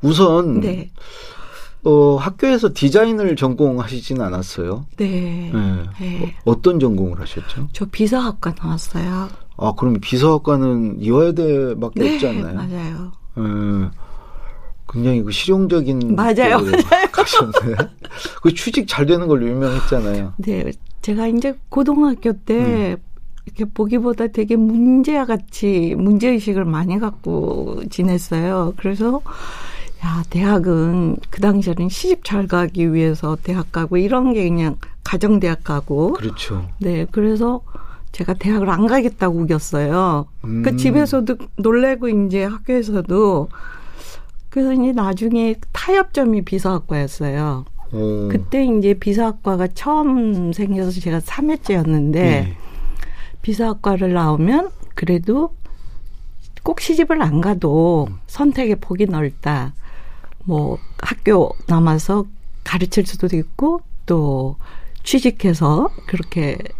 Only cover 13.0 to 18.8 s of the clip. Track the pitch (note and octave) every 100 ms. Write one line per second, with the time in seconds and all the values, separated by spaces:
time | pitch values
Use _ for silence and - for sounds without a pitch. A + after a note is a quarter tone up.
13 | F3+ - - - G#2+ G#2 G#2 G2+ F#2 -
14 | - - - - - - - - - B2
15 | B2 B2 G#2 G2+ - F#3+ F#3 E3+ C3+ C3
16 | A#2+ F#3 A#3 A3 B3 A#3 G4+ F#4 - F4
17 | F#4+ - - A4 - - A#2 G#2+ - -
18 | - - - - E3+ D#3+ - B3